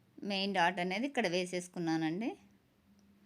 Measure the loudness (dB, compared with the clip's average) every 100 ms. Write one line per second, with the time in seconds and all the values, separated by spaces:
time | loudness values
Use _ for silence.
0 | _ -10 -4 0 0 4 4 2 -2 -2
1 | -2 0 2 0 0 -4 -6 -4 0 0
2 | 0 -2 -4 -6 -14 -20 _ _ _ -20
3 | -20 -20